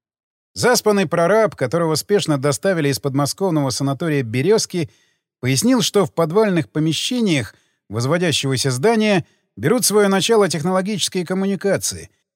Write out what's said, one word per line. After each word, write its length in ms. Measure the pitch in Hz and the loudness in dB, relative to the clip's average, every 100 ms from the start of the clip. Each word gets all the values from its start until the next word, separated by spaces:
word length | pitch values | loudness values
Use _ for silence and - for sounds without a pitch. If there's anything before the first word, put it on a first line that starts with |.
| _ _ _ _ _ | _ _ _ _ _
Заспанный 520 | - 220 247 214 202 180 | -2 0 2 2 2 0
прораб, 500 | 170 170 214 208 - | 0 2 2 2 -2
которого 380 | 127 170 165 156 | -2 0 0 -2
спешно 420 | - 202 - 143 | 0 0 0 0
доставили 500 | 147 135 196 175 143 | 0 0 0 0 0
из 100 | 131 | -2
подмосковного 720 | 143 135 143 - 190 156 135 | -2 -2 -2 -2 -2 0 -2
санатория 520 | - 139 131 170 143 | -2 -4 -4 -2 -2
«Березки», 680 | 117 123 165 214 - 180 156 _ _ _ _ _ | -2 -2 2 0 0 -4 -6 _ _ _ _ _
пояснил, 420 | 123 135 233 254 | -2 0 2 2
что 240 | 165 202 175 | 2 0 0
в 80 | |
подвальных 560 | - 160 190 220 170 135 | 0 0 2 2 0 -2
помещениях 840 | 156 156 147 - 247 214 147 104 - _ _ - | -2 -2 -2 -2 -2 0 0 -2 -12 _ _ -10
возводящегося 800 | 107 127 175 175 - 135 131 139 | -4 -2 0 0 -2 -2 -2 -2
здания 560 | 127 196 226 214 190 - _ _ - | 0 0 2 2 0 -2 _ _ -4
берут 280 | 135 247 | 0 0
свое 240 | - 208 202 | 2 2 2
начало 400 | 196 165 226 190 | 2 2 2 2
технологические 760 | 165 170 185 190 202 - 185 170 | 0 -2 -2 -2 -4 -4 -4 -4
коммуникации, 840 | 190 196 190 196 165 - 92 - _ _ | -2 -2 -2 -2 -2 -4 -10 -14 _ _